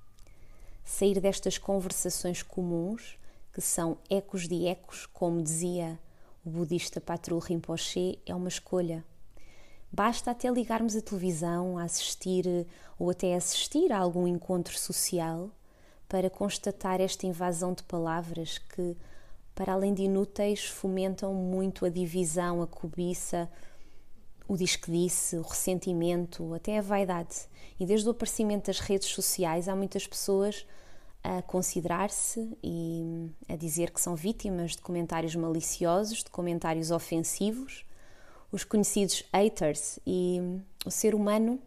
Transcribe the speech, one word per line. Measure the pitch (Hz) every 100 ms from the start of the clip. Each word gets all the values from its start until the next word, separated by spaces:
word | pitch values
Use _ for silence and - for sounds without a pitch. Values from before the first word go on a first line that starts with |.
| - - - - - - - -
Sair | - - 202 196
destas | 196 190 190 -
conversações | - 196 185 - 180 - 180 175
comuns, | - - 175 170 175 226 - - - - -
que | -
são | - - 170 156 -
ecos | 196 196 190 170
de | 170 175
ecos, | 185 - - -
como | - 175 170
dizia | 156 160 180 175 165 165 - - - -
o | 165
budista | 165 170 175 - -
Patrul | - 170 - 170
Rinpoche | - 170 160 165 - - 180 -
é | -
uma | 180 180
escolha. | - - 180 175 165 - - - - - - - - -
Basta | - 214 233 -
até | 240 247
ligarmos | 247 226 226 226 214
a |
televisão, | 214 196 180 160 170 170 185 175
a |
assistir, | 170 - - - 185 185 180 175 170 - - -
ou | 175
até | 180 185
assistir | 175 175 - - 294 359
a | 208
algum | 180 175 180
encontro | 175 - 185 165 -
social | - 180 - 180 165 165 196 - - - - - -
para | 190 185
constatar | - 202 - - 196 190 185
esta | 190 - 185
invasão | 170 180 170 180
de | 180
palavras | - 175 165 165 170 165 160 -
que, | - - 175 175 - - - - -
para | - 190
além | 190 196
de | 196
inúteis, | 196 190 202 - 208 208
fomentam | - - 190 190 190 185 196
muito | 190 185 185 190 -
a | 180
divisão, | 175 180 180 175 170 175 170
a | 165
cobiça, | - 165 165 175 175 - 175 170 - - - - - - - - - -
o | 196
diz | 180 -
que | -
disse, | 170 180 - - 170
o |
ressentimento, | 160 - - 185 190 170 170 175 175 - 165
até | 165 - 214
a |
vaidade. | 196 202 190 175 170 - - - - -
E |
desde | 185 214 214
o |
aparecimento | 233 226 - 214 208 196
das | 185
redes | - 196 -
sociais | - 185 - 175 165 180
há | 190
muitas | 196 196 -
pessoas | - - 196 202 208 - - - - - -
a | 185 185
considerar-se | - 180 - 190 170 175 202 - - - 226 -
e | 165 170 165 165 165 165 165 - -
a |
dizer | 165 165 165 170
que | -
são | - 170
vítimas | 175 233 208 180 170
de | -
comentários | - 175 170 165 165
maliciosos, | 165 165 160 160 - 170 175 214 226
de | -
comentários | - 175 170 165 160 160
ofensivos, | 165 - 165 165 - 202 233 269 - - - - - - - -
os | 196
conhecidos | - 214 202 214 196 - -
haters. | 185 214 214 156 151 - -
E | - 185 180 180 180 185 190 -
o | -
ser | - 220
humano | 214 202 214 226 254